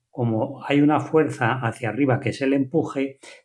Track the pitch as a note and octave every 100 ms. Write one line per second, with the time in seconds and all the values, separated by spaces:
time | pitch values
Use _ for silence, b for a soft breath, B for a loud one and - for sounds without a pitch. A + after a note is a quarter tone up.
0 | _ C3 A#2 A2 C3+ C3+ - C#3+ D3 D3+
1 | - D#3+ C3+ B2 A#2 B2+ A#2 - A2 G#2+
2 | C3+ A2+ - - C3+ C#3 C3 E3 - C3+
3 | C3+ - B B